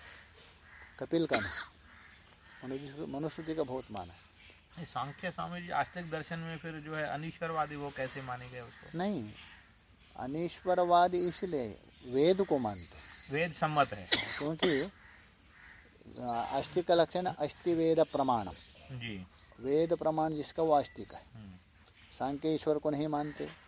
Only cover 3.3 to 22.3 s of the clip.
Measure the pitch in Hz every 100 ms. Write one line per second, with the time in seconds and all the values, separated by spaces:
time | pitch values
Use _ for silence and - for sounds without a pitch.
3.3 | - 160 160 135 131 - 104 87 - -
4.3 | - - - - - 156 - 139 - 180
5.3 | 165 165 175 175 - 147 180 165 156 147
6.3 | 165 165 160 165 156 151 156 151 143 160
7.3 | - 165 160 147 147 143 135 131 139 131
8.3 | 123 123 127 120 - - 160 202 175 107
9.3 | - - - - - - - - - 127
10.3 | 156 170 - 185 180 175 175 180 180 175
11.3 | - 185 151 113 - - - 127 131 160
12.3 | 190 196 143 113 95 85 - - - -
13.3 | 143 175 - 156 151 135 98 90 - -
14.3 | - 147 160 180 135 185 - - - -
15.3 | - - - - - - - - 120 123
16.3 | 120 - 135 - 180 170 170 160 180 180
17.3 | 165 147 - 175 165 165 160 156 139 131
18.3 | 117 92 76 - - - 127 117 98 92
19.3 | - - - 127 151 165 165 156 156 160
20.3 | 151 139 - 160 147 131 - 101 - -
21.3 | 117 101 92 - - - - - - 131